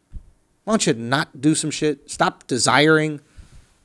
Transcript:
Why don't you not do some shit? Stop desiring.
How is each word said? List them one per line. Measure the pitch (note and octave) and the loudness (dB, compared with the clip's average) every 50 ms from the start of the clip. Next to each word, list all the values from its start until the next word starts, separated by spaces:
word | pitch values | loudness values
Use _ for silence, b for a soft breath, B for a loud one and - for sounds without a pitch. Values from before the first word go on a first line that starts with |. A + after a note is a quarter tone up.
| _ _ - - - _ _ _ _ _ _ _ | _ _ -18 -18 -18 _ _ _ _ _ _ _
Why | - G3+ A3 | -4 -2 -2
don't | G#3 - | 0 0
you | F#3 C#3 | 0 -2
not | A2+ A#2 A#2 C3 D3 D#3 - - C#3+ | -2 -4 -4 -2 -4 -4 -6 -6 -2
do | B2 D3+ D#3+ | 0 0 0
some | - - D3+ | 0 -2 -6
shit? | - - D#3 D3+ C#3+ - _ - | -4 -2 -2 -2 -2 -4 _ -8
Stop | - - E3 F#3 - - _ | -2 -2 -2 -2 -2 -6 _
desiring. | - C3+ A#2+ G2+ - A#2 C3+ D3 D#3 D#3+ D#3 D3+ D#3 D3+ C#3+ _ _ _ - - - - - - _ _ _ | -6 -2 0 2 4 4 4 6 6 4 4 2 -2 -6 -10 _ _ _ -20 -20 -20 -20 -20 -20 _ _ _